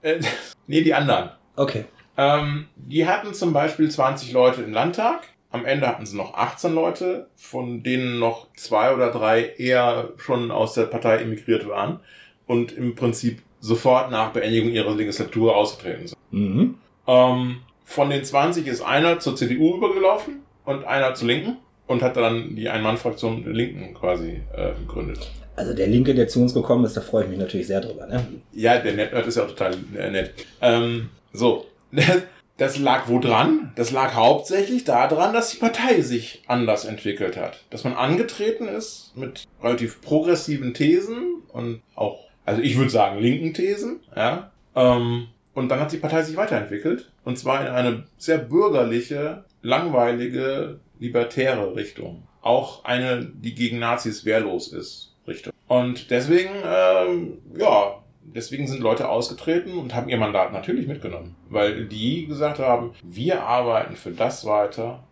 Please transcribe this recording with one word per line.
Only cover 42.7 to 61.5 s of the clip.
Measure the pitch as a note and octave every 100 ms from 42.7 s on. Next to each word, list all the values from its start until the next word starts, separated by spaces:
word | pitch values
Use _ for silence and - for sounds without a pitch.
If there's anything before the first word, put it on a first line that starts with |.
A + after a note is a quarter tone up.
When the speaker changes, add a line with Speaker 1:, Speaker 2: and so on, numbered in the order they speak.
| B2
Speaker 1:
würd | B2+
sagen, | A2+ G2 G2+
linken | A#2 D3 D#3+
Thesen, | D#3+ F3+ G3+ A#3 D#4+ _
ja. | - A2+ F#3+ G3 _ _ -
Ähm, | B2 B2 A#2+ A#2+ A#2 _ _
und | - B2+
dann | C3
hat | D3
die | D#3
Partei | D3+ D#3+
sich | D#3 D#3+
weiterentwickelt. | G#3+ B2+ G2+ G#2 D#3 - - _
Und | - B2
zwar | B2 C3+
in | C3+
eine | B2+ B2 A2+ - _
sehr | - D#3+
bürgerliche, | A2+ D#3 G#3 C3+ A#2 A#2 A#2+ D3 D3 D#3+ - _
langweilige, | A#2 C3 E3+ C3 A#2+ A#2+ B2 B2+ C3 C3+ - - _ _
libertäre | A#2+ A#2+ A#2 - C3 B2 G2+
Richtung. | F#2 - - - E2+ - _
Auch | - B2+ - -
eine, | - B2 B2+ B2 A#2+
die | - A2+ A#2
gegen | A#2 A#2+
Nazis | A#2 B2 A2+ G#2+
wehrlos | G#2+ A2 G2+ F2+ -
ist, | F2 F2+ - - _ -
Richtung. | - - - _
Und | B2 B2 B2 -
deswegen, | B2 C#3 E3+ F#3 G3
ähm, | F#3+ F#2 F#3 F#3 F3+ F3 E3 - - -
ja, | G#3 A#2 G2+ G2+ _ _ -
deswegen | A2+ A2+ C3+ C#3
sind | C3
Leute | A2+ A2 -
ausgetreten | A2 A#2+ - - E3+ F#3
und | F3+ B2+
haben | A#2 A#2+
ihr | A#2+
Mandat | G#2+ G2+ F#2
natürlich | G2 - - C3+
mitgenommen. | C#3+ F#2 E2+ F2 - -